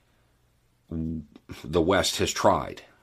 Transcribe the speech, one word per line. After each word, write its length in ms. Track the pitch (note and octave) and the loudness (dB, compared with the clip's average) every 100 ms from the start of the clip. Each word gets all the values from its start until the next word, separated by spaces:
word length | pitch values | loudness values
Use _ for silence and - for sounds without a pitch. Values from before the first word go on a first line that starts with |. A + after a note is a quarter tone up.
| _ _ _ _ _ _ _ _ _ | _ _ _ _ _ _ _ _ _
The 880 | E2 D#2+ D#2+ D2+ - - - - E2 | -6 -6 -6 -10 -18 -20 -16 -2 2
West 380 | E2 F#2+ D#2+ - | 4 4 2 0
has 120 | F2+ | -2
tried 520 | - - F2 G#1+ G1+ - _ | 2 2 2 0 -10 -18 _